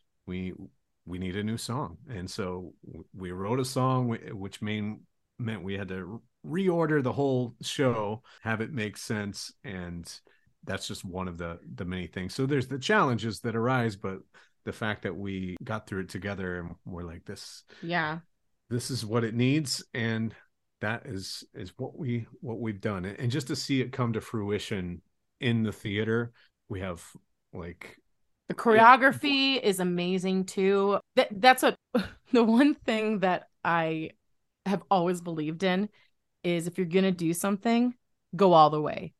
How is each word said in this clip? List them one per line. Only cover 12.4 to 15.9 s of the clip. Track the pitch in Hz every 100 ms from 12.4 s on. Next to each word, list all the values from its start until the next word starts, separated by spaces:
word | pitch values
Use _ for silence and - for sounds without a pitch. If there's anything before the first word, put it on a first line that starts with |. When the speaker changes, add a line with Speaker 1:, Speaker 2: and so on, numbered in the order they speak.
| 131
Speaker 1:
there's | 143 127
the | 139
challenges | 131 214 151 113 113 101
that | 120
arise, | 113 117 131 117
but | 98 98 95 - - _ _
the | 101
fact | - 110 104
that | 104 85
we | 101 95 92 90
got | - 107
through | -